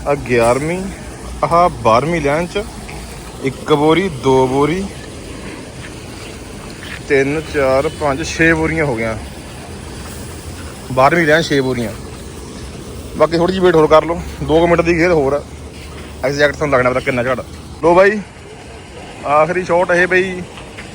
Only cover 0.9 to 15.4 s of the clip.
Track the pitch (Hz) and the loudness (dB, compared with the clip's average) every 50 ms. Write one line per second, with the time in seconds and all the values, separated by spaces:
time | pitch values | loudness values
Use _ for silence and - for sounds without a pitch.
0.9 | - - - - - - - - - - - 147 165 170 175 180 156 120 113 117 | -8 -10 -12 -14 -14 -14 -12 -12 -4 -2 0 4 4 6 6 4 2 2 2 4
1.9 | 110 120 131 156 175 170 147 139 143 156 175 175 - 202 220 233 - - - - | 4 4 4 2 0 0 0 0 0 0 -2 -2 -4 -6 -6 -6 -10 -14 -14 -12
2.9 | - - - - - - - - - - - 135 123 - - - 151 147 147 156 | -12 -12 -12 -14 -14 -14 -14 -14 -14 -6 -6 -6 -6 -4 0 2 2 4 6 4
3.9 | 160 165 190 196 156 127 117 131 131 131 131 131 127 139 143 151 160 190 196 196 | 4 4 2 -2 -4 -2 2 4 4 4 4 4 4 2 2 2 0 -2 -4 -6
4.9 | - - - - - - - - - - - - - - - - - - - - | -8 -12 -14 -14 -14 -14 -14 -14 -14 -12 -12 -12 -14 -14 -14 -16 -14 -14 -14 -14
5.9 | - - - - - - - - - - - - - - - - - - - - | -14 -14 -14 -14 -14 -14 -14 -14 -14 -14 -14 -14 -14 -14 -14 -14 -14 -14 -14 -12
6.9 | - - - - 147 135 135 135 143 160 151 - - 151 139 131 131 135 139 156 | -12 -12 -4 0 2 2 2 2 0 -4 -4 -4 -2 0 2 2 2 2 2 0
7.9 | 151 - 156 147 135 143 160 156 - - 165 165 165 160 160 160 156 165 156 143 | -2 -2 -2 -2 -2 -2 -4 -6 0 2 4 4 4 4 2 0 0 0 0 0
8.9 | 123 110 113 113 110 110 - - - - - - - - - - - - - - | 0 -2 -2 -4 -4 -6 -8 -12 -14 -14 -16 -16 -16 -16 -14 -14 -14 -14 -14 -14
9.9 | - - - - - - - - - - - - - - - - - - - - | -14 -14 -12 -12 -12 -12 -12 -12 -14 -12 -12 -12 -12 -12 -12 -14 -14 -14 -10 -4
10.9 | 127 127 131 143 160 175 170 147 151 160 165 - 156 139 131 131 127 120 117 107 | 2 6 6 6 6 4 4 4 4 4 4 2 2 0 2 0 0 -2 -4 -4
11.9 | 98 - - - - - - - - - - - - - - - - - - - | -6 -8 -12 -12 -14 -14 -14 -14 -14 -14 -16 -14 -14 -14 -14 -14 -14 -14 -14 -12
12.9 | - - - - - 131 156 156 170 170 170 175 190 190 180 185 170 160 156 151 | -14 -12 -12 -10 0 2 2 2 4 2 2 2 2 4 4 4 6 6 6 8
13.9 | 151 156 151 156 170 175 170 - - - 147 135 147 160 170 170 170 165 165 165 | 6 6 6 4 -2 -4 -6 -10 -8 -8 -2 2 4 4 6 4 4 4 4 2
14.9 | 175 165 160 180 180 156 139 135 139 143 | 2 2 4 2 4 4 2 2 0 -2